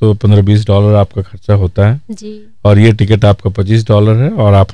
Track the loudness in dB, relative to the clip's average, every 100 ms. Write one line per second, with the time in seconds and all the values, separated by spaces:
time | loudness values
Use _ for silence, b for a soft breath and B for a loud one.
0 | -2 0 2 2 2 0 0 0 2 0
1 | -2 -6 -12 -10 -4 -2 -2 -2 -2 -2
2 | -8 -18 -18 -18 -20 -4 0 4 2 2
3 | 0 0 0 0 -4 -4 -2 -2 0 0
4 | 2 0 -2 -2 2 2 0